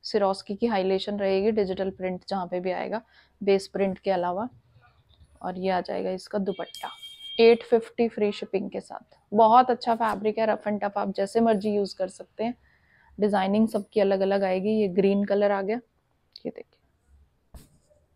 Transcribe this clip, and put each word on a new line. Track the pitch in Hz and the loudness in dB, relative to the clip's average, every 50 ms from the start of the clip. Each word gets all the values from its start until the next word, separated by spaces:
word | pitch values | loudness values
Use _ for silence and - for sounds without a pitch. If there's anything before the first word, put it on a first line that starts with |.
| _ | _
Swarovski | - - 220 202 190 196 196 - - 208 | -2 -2 0 0 0 0 -2 -6 -10 -6
की | 196 - 240 | -4 -2 0
हाईलाइशन | 226 196 185 190 190 185 - - 208 202 | 0 0 0 0 0 0 -2 -4 -6 -2
रहेगी, | 202 190 190 190 196 220 220 | 0 0 0 2 2 2 0
digital | 214 202 185 190 190 190 196 190 | 0 0 -2 -2 -4 -4 -6 -6
print | - 185 185 185 180 _ | -6 -6 -6 -6 -6 _
जहाँ | - 196 196 180 | -6 -6 -6 -4
पे | 175 180 180 | -4 -6 -4
भी | 180 185 180 | -4 -4 -4
आएगा | - - - 196 226 240 _ _ - _ _ _ _ | -4 -4 -6 -6 -8 -10 _ _ -20 _ _ _ _
base | 202 196 196 196 196 - | 2 2 2 2 2 -4
print | _ 185 196 196 185 - | _ -2 0 0 -2 -4
के | _ 202 190 | _ -2 0
अलावा। | 180 175 175 175 185 226 247 - - _ _ _ - _ - _ _ _ _ - _ - _ _ _ - | 0 0 -2 -2 -4 -6 -8 -10 -16 _ _ _ -20 _ -20 _ _ _ _ -20 _ -20 _ _ _ -10
और | 180 185 185 | -10 -8 -4
ये | 180 190 | -2 0
आ | 185 180 | 0 0
जाएगा | 175 - - 190 190 185 185 | -2 -2 -6 -4 -4 -4 -6
इसका | 185 - - - 214 | -6 -8 -6 -4 -4
दुपट्टा | 196 190 196 - - - - - - - - - - - - - - - - - | -2 -2 -4 -6 -8 -12 -12 -14 -14 -14 -14 -14 -18 -20 -20 -18 -18 -14 2 6
eight | 226 226 233 233 233 | 8 8 8 6 4
fifty | - 247 226 226 - - - 240 226 | 2 2 2 2 -2 -2 -2 -2 -2
free | - - 208 208 208 | 0 -2 -2 -2 -2
shipping | - - - - 190 202 196 | -4 -10 -6 -4 -6 -6 -4
के | - - | -10 -10
साथ। | - - - - - _ _ _ _ _ - | -12 -12 -16 -16 -16 _ _ _ _ _ 4
बहुत | 214 226 214 220 247 254 254 | 4 6 8 8 6 6 6
अच्छा | 240 240 - 247 226 | 2 -2 0 -2 -2
fabric | 226 233 220 208 196 208 214 208 226 | 0 0 -2 -2 -2 -2 -4 -2 0
है, | 226 | 0
रफ | 220 208 214 - | 0 0 -2 -2
and | 208 208 202 | -4 -4 -2
टफ, | 196 202 202 202 | -4 -4 -4 -4
आप | 202 196 190 | -4 -4 -2
जैसे | - 196 196 - 226 | -4 -4 0 2 2
मर्जी | 226 226 220 202 196 214 | 4 4 2 2 0 0
यूज़ | 208 208 202 185 - | 0 0 -2 -2 -4
कर | _ 190 185 | _ -8 -8
सकते | - - 180 _ _ - 214 | -8 -14 -20 _ _ -6 -6
हैं। | 233 247 _ _ _ _ _ _ _ _ _ _ _ _ - | -6 -6 _ _ _ _ _ _ _ _ _ _ _ _ -2
Designing | 196 208 196 196 190 190 196 214 226 220 | -2 0 0 0 0 2 2 2 2 2
सबकी | - 214 202 _ - 214 | 0 -4 -6 _ 0 2
अलग | 202 196 196 190 | 2 2 2 2
अलग | 196 196 196 202 196 | 0 0 0 0 0
आएगी। | 190 185 190 185 214 220 | 0 -2 -2 0 0 0
ये | 220 214 196 | 0 0 0
green | 175 196 190 196 196 202 202 | 2 2 2 4 4 2 0
color | 196 202 202 202 202 | 0 0 2 2 2
आ | 202 196 196 | 2 0 -2
गया, | 190 214 247 - _ _ _ _ _ _ _ _ _ _ | -4 -4 -6 -6 _ _ _ _ _ _ _ _ _ _
ये | - _ - | -12 _ -12
देखिए, | - - - _ _ _ _ _ _ _ _ _ _ _ _ _ _ _ _ _ _ - - _ _ _ _ _ _ _ _ _ _ | -12 -12 -20 _ _ _ _ _ _ _ _ _ _ _ _ _ _ _ _ _ _ -20 -20 _ _ _ _ _ _ _ _ _ _